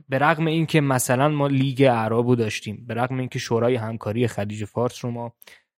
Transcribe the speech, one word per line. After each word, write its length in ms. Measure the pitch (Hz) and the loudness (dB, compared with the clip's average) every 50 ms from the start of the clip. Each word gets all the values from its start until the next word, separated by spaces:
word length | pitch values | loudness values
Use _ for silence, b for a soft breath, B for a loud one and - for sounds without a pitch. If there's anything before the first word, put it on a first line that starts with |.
| - - | -8 -6
به 100 | 135 131 | -2 2
رغم 280 | 143 156 165 151 165 | 2 2 2 2 0
اینکه 340 | 151 156 165 160 - - 156 | 0 0 0 0 2 2 2
مثلاً 480 | 143 139 131 123 - - 123 123 143 151 | 2 2 2 0 2 0 2 2 2 2
ما 180 | 151 143 143 | 2 0 0
لیگ 360 | 143 139 135 135 139 127 123 135 | 2 2 2 2 0 2 4 4
اعراب 460 | 131 120 113 113 110 113 120 120 123 | 6 6 4 2 0 0 2 4 4
رو 60 | 127 | 2
داشتیم، 520 | 117 113 107 - - - 110 101 - 120 | 2 2 -2 -2 -6 -8 -10 -12 -10 -10
به 80 | 120 110 | -8 -4
رغم 240 | 117 123 127 131 131 | -2 -2 -2 -2 -4
اینکه 200 | 127 123 - 127 | -6 -6 -6 -8
شورای 380 | - - 120 113 117 123 131 | -4 -2 0 2 2 2 0
همکاری 500 | 117 110 113 113 110 - 107 101 120 120 | 0 -2 -6 -8 -6 -6 -4 -2 0 -2
خلیج 380 | 110 - - 104 104 104 107 104 | -2 -2 -4 -6 -6 -6 -8 -10
فارس 400 | - - 113 120 123 - - - | -8 -4 -4 -4 -4 -4 -6 -8
رو 60 | 120 | -8
ما، 240 | 120 117 117 117 - _ B B B B B B _ | -8 -8 -10 -12 -14 _ B B B B B B _